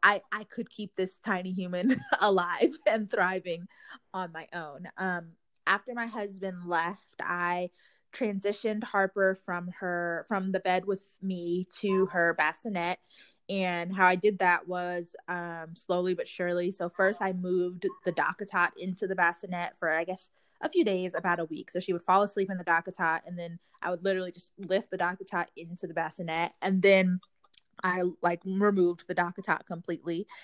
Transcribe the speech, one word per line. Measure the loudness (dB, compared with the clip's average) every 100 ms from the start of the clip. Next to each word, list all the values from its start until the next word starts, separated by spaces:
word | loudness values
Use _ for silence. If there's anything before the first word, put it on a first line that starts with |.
I, | 4 4 -2
I | -10
could | -8 -10 -10
keep | -10 -10 -4
this | -4 -4
tiny | -4 -4 -2
human | -6 -4 -2 2 0 0
<laughs> | 2
alive | 4 4 0 2 0 2 0
and | 0 0
thriving | 0 2 0 -4 -8 -8 -18 -20 -20 _
on | -8 -8
my | -10 -12
own. | -10 -10 -12 -16 -6
Um, | -2 -2 -6 -20 _ _ 0
after | 0 0
my | -6 -6
husband | -6 -8 -6 -8 -8 0
left, | 0 0 -4 _ -10
I | -6 -2 0 0 -4 -8 _ _ _
transitioned | -4 -2 0 -2 -2 -2 -2
Harper | 0 2 2 4 2 2
from | -4 -6 -6 -6
her, | -4 -2 -2 -4 -2
from | -2 0
the | 0
bed | 2 0 2
with | -4 -4 _
me | -6 -4 -2 -2 -4 -4
to | 0 2 2
her | 4 2
bassinet. | 4 0 0 -6 -4 -2 -4 _ -20 -20 _ _
And | -2 -2 -2 -4
how | 4 6
I | 6
did | 4 4
that | 4 4 0
was, | -4 -2 -4 -6 -14 -8
um, | -6 -6 -8 -12 -16
slowly | -2 0 0
but | -2 -4
surely. | -4 -2 0 -2
So | -4 -6
first | 2 2 2
I | -2
moved | -2 0 0 0 -2 -6 -4 -4
the |
DockATot | 0 -2 -2 -4 0 0 -2
into | -8 -4 -4
the | 2
bassinet | 2 2 -6 -6 -6 -4
for, | 0
I | 0 0
guess, | -4 -10 _ _ _
a | 0
few | 2 4
days, | 2 0
about | -2 0 0
a | -2
week. | -6 -6
So | -6
she | -2
would | -2
fall | 4 4
asleep | 4 0 -2
in | -2
the |
DockATot, | 2 2 0 -2 0 0 -4
and | -10
then | -10 -12 _ _
I | -6
would | -2
literally | 0 0 -2
just | -10 -20 -16
lift | 0 0 0
the | -2
DockATot | -2 -2 -4 -4 -4 -8
into | -14 -10 -6
the |
bassinet. | -4 -4 -4 -4 -2 -2 -2
And | 0 6
then | 8 8 6 2 -2 _ _ -20 _ -6
I, | -2 0 0 0
like, | 0 0 -2
removed | 2 4 6 4 2 -4
the | -2
DockATot | -2 -2 -2 -2 -2
completely | -10 -6 -6 -4 -4 -6 -12